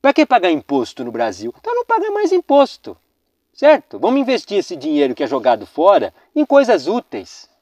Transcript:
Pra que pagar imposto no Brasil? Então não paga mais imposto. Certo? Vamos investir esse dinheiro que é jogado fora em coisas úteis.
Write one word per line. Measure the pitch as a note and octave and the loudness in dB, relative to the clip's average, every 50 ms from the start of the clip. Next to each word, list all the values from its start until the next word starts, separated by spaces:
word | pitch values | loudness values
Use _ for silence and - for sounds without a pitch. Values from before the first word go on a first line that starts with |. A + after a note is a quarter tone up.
Pra | - C#4 | 2 2
que | C#4 - D#4 | 2 2 2
pagar | - B3+ A#3 F3 F3+ | 2 2 2 2 2
imposto | E3 D3 - - C#3+ C3+ A#2 - - - B2+ | -2 -2 -4 -4 -4 -4 -2 -4 -8 -12 -12
no | A#2+ | -10
Brasil? | A2+ A2+ A#2 A2+ F#2+ F2 G#2 - - _ | -6 -4 -4 -4 -6 -8 -12 -12 -12 _
Então | _ A4 A#4+ | _ -6 -6
não | A#4+ A#4+ | -6 -2
paga | _ A#4 A4 G4 G#4+ | _ -2 -2 -2 -4
mais | G4+ G#4 G#4 E4 | -4 -4 -2 0
imposto. | F#4+ F4+ - - C4+ C#4+ C#4 B3 - - _ A2+ F2+ _ _ _ _ _ _ _ _ _ _ _ | -2 -2 0 2 2 2 2 2 -2 -16 _ -20 -20 _ _ _ _ _ _ _ _ _ _ _
Certo? | _ - C4 D4 D#4 D4 - _ - G2+ | _ 0 4 4 4 4 0 _ -10 -4
Vamos | B2 G#3 B3+ C#4 | -2 0 0 0
investir | C4+ A3+ C4 A3+ - - G3+ G3+ | 0 -2 -4 -4 -4 -4 -4 -4
esse | - - - | -4 -4 -10
dinheiro | C#3+ B2+ D#3 D3+ D3 C#3+ C3 B2 | -10 -6 -4 0 0 0 0 0
que | - D3+ | -4 -4
é | |
jogado | A#2+ C#3 C3 G#2+ B2+ A#2 G#2+ G#2 | -4 -4 -2 0 0 0 0 -4
fora | - _ - D#3 F#3+ G3+ D#3+ A2+ F#2 _ _ _ _ _ | -12 _ 2 4 4 4 4 2 -2 _ _ _ _ _
em | D4+ D4+ | -2 0
coisas | - C#4+ C#4 C#4 A3+ A3+ E3+ B2 | 4 4 2 4 4 0 0 0
úteis. | D3 G#3 A#3+ - _ - - - - - - - _ _ _ | -2 -4 -4 -6 _ -14 -14 -14 -14 -20 -20 -20 _ _ _